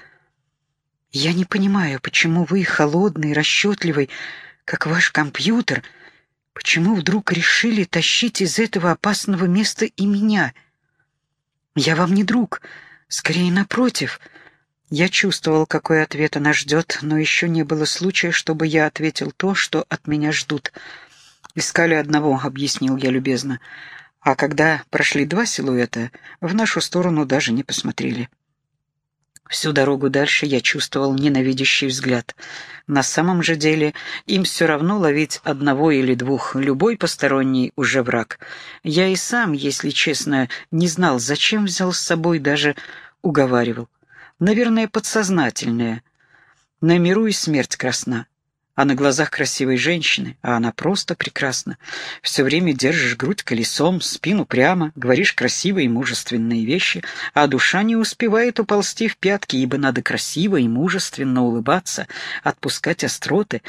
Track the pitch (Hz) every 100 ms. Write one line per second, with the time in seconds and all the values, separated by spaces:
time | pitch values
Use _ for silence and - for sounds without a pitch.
0 | - _ _ _ _ _ _ _ _ _
1 | _ 139 156 175 180 202 196 196 156 135
2 | - - 165 170 160 190 170 - 147 170
3 | 202 151 151 147 - - 202 196 170 147
4 | 135 - - - - _ - - 151 170
5 | - 151 147 - 160 233 - 110 - -
6 | - _ _ _ _ - - 160 180 202
7 | 143 208 - 175 - - 233 214 175 170
8 | - - 240 - 185 - 226 190 170 160
9 | 208 196 - 180 180 190 208 - 220 -
10 | 202 202 214 208 131 - _ _ _ _
11 | _ _ _ _ _ _ _ 151 151 160
12 | 175 196 185 247 208 - - - - -
13 | _ - - 165 180 185 196 233 247 -
14 | 135 - - - - _ _ _ _ 151
15 | 185 - 196 - 160 156 160 151 - 160
16 | 156 147 151 151 147 151 143 156 - -
17 | 151 156 156 - 175 160 147 156 151 -
18 | 185 - 170 - - 160 160 156 156 -
19 | 156 - 147 - 190 185 - 156 - 170
20 | - 151 151 147 - 147 - - - -
21 | - - - _ - 160 - - 170 156
22 | 147 151 151 135 139 135 139 - 131 131
23 | 131 131 135 123 139 123 - - - -
24 | - _ 139 135 147 147 156 147 - 156
25 | - 147 147 180 233 - 139 123 120 120
26 | 117 - - - 170 208 214 170 - 180
27 | 175 156 139 143 139 117 - - - -
28 | 131 120 123 _ _ _ _ _ _ _
29 | _ _ _ _ - - 156 143 135 135
30 | 135 139 147 - 147 127 - 147 - 139
31 | 139 135 147 135 131 131 135 - 139 131
32 | 131 120 - - - - - - - 143
33 | - - 175 180 165 160 156 156 151 -
34 | - - - 196 175 - 160 147 170 208
35 | 160 143 156 - 160 135 143 135 160 139
36 | 127 123 127 139 - 135 139 135 220 220
37 | 170 - 139 135 131 131 127 - 127 135
38 | 120 117 107 - - - - - 165 160
39 | 190 185 - 240 202 143 139 - 147 -
40 | 165 139 151 135 123 - - 165 175 165
41 | 175 127 120 147 - 214 196 175 180 175
42 | - 165 170 165 143 147 147 - - -
43 | - _ 180 147 127 123 120 117 120 _
44 | _ - - _ 180 214 233 226 214 220
45 | - 226 190 180 120 - 131 117 117 117
46 | - _ _ _ _ _ _ _ 160 175
47 | 175 202 220 - - 147 - - 127 -
48 | 127 120 - _ _ _ _ - 139 135
49 | 143 131 147 - 135 - 131 127 147 175
50 | 143 - 123 - 123 117 117 - 165 202
51 | - 170 - - 139 127 - - - -
52 | - - - - 135 165 180 127 131 165
53 | - 117 131 208 - 117 113 - 160 185
54 | - - 160 208 - 123 147 180 156 139
55 | 123 127 202 - 123 - 185 190 127 117
56 | 127 113 - 120 113 117 110 180 - 175
57 | - - - 151 143 131 - 185 220 226
58 | 214 - 233 220 240 226 208 208 - -
59 | 226 - 190 202 - 131 131 139 135 123
60 | - 123 - 147 202 165 117 120 180 185
61 | - - 135 127 123 117 117 180 - -
62 | - - - - 147 - 139 - - 170
63 | 127 - - 175 208 -